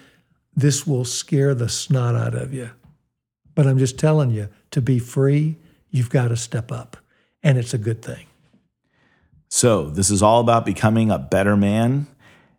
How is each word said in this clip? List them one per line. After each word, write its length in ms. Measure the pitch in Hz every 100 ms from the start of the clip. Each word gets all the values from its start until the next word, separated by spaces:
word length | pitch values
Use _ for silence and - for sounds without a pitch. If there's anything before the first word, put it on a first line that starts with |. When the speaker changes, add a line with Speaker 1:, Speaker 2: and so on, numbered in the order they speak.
| _ _ _ _ _ -
Speaker 1:
this 320 | 143 143 -
will 160 | 127
scare 500 | 120 - - 143 139
the 140 | 127 110
snot 480 | - - 131 120 117
out 180 | 113
of 180 | 120 127
you. 180 | 131 113 - _ _ _ _ _ _ _
But 140 | - 135
I'm 100 | 131
just 180 | 131 -
telling 340 | 156 156 131
you, 160 | 110 101 - _
to 80 | 147
be 180 | 123 123
free, 580 | 120 139 135 147 156 156 - _ _
you've 200 | 131 117
gotta 260 | 139 120 117
step 360 | - 123 -
up, 240 | 120 - - _ _ _ _
and 180 | 151 127
it's 160 | 120
a 40 | 120
good 240 | 107 110
thing. 240 | - - - _ _ _ _ _ _ _ _ _ _ _ -
Speaker 2:
So 400 | - 123 104 73
this 220 | 78 98
is 100 | 101
all 200 | 104 117
about 260 | 117 117 113
becoming 440 | 95 110 113 110
a 60 | 80
better 380 | 67 95 98 101
man, 500 | 101 107 117 139 143 _ _ _ _